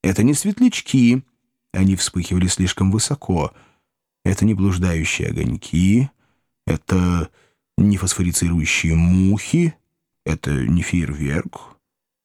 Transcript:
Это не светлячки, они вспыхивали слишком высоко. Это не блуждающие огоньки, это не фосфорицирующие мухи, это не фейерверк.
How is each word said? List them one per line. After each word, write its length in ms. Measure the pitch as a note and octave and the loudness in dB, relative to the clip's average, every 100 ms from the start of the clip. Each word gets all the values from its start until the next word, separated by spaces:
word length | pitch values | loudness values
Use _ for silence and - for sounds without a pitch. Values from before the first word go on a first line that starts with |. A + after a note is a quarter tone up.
Это 200 | F2+ F#2+ | -2 2
не 120 | A2+ | 2
светлячки, 880 | D3 G3 G3+ B3 - - C#3 A#2+ B2+ - _ _ _ _ | 2 -2 2 2 2 -2 4 4 4 -2 _ _ _ _
они 240 | F#2+ F#2+ F#2+ | 0 2 2
вспыхивали 500 | - F2+ F2 F2+ F#2 | -2 -6 -4 -2 -2
слишком 440 | - F#2 - G2 | 0 -2 0 0
высоко. 640 | G#2 - C#3+ - F2+ C#2+ _ _ _ _ _ _ _ | 0 -2 -6 -2 -2 -2 _ _ _ _ _ _ _
Это 200 | - F2 | -4 0
не 100 | G#2+ | 0
блуждающие 760 | G2+ G2 F2 F2+ E2 D#2 - D#2 | 2 0 0 -2 -2 -4 -4 -4
огоньки, 840 | - D#2 - - D#2 F#2 A2 C#3 _ _ _ _ _ - | -4 -4 -6 -4 2 4 4 0 _ _ _ _ _ -6
это 640 | - _ F#2+ F2+ F2 E2 _ _ _ _ - | -6 _ 0 2 0 -4 _ _ _ _ 0
не 200 | G2+ G2 | 2 2
фосфорицирующие 960 | F#2 - F2 F2 F2 E2+ D#2 - D#2+ | -2 -2 -2 0 0 0 -2 -2 0
мухи, 800 | E2 E2+ F2+ F#2+ G#2+ - E3 E3+ - _ _ _ _ | 2 4 4 4 0 0 0 0 -2 _ _ _ _
это 260 | - D2+ - | -6 -6 -4
не 300 | C#2+ B1 E2+ | -4 0 0
фейерверк. 960 | E2 F2+ D2+ D2 C#2 D#2 - - - _ _ _ _ _ | 0 -2 -4 -4 -4 -4 -6 -14 -20 _ _ _ _ _